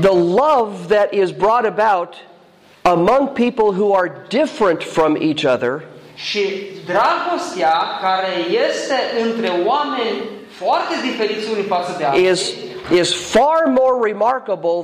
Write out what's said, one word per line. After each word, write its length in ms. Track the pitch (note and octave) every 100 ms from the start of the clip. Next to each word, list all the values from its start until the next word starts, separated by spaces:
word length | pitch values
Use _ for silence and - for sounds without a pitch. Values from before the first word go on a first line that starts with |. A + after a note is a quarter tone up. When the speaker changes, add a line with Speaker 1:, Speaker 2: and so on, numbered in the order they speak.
Speaker 1:
the 140 | G3 F#3 F3 F#3+
love 280 | D4+ C#4 G#3+ F#3+ F3 G#3
that 180 | G3+
is 180 | G3+ F3+
brought 340 | D3 G3+ A#3+ A3+ F#3
about 340 | A3 F#3 F3 - - - _ _ _ _
among 480 | F3+ E3+ F3+ C4 C4+
people 380 | - A#3+ A#3+ G#3+ F#3
who 140 | G#3 F#3+
are 160 | F3 C#3+ -
different 540 | A#3 D#4 - G3+ D#3+
from 320 | - - D#3 D3+
each 280 | D#3 C#3 C#3+
other 380 | A#2+ B2 D3 - - - -
Speaker 2:
Și 260 | - G#3 F#3+ - - - D#3
dragostea 880 | F#3+ C4 E4+ F4 E4+ - F3+ E3 E3 - -
care 320 | F#3+ F#3 F#3+ F3 E3+ A3 C#4+
este 260 | - - C4 A3 A#3 A3+
între 260 | A3+ F#3 F3 F#3+
oameni 560 | C#4 C#4+ C4 A3 G3+ - - -
foarte 440 | - F#3 E4 F4+ D4+
diferiți 480 | B3 A3 G#3 G#3+ A3
unii 120 | G#3
față 320 | F#3+ F3+ F3+ -
de 60 |
alții 220 | D3 D3 F#3
Speaker 1:
is, 260 | F3+ - - - - -
is 240 | F3 E3+ -
far 480 | - A3 C#4+ D#4+ D#4
more 460 | C4 C4 B3+ G#3+
remarkable 680 | G3+ A3 B3+ B3+ F3+ E3+ F3